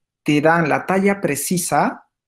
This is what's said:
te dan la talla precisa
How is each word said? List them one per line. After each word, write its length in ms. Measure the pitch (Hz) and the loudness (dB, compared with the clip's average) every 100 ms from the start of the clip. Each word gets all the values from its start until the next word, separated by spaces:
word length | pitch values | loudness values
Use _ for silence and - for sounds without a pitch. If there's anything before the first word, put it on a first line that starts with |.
| _ _ | _ _
te 180 | - 147 | -2 2
dan 280 | 156 170 151 | 2 2 2
la 180 | 135 - | -2 0
talla 340 | 190 196 196 | 0 0 0
precisa 840 | 165 139 - 175 - 151 208 - _ _ | -2 -4 -4 -4 0 0 0 -4 _ _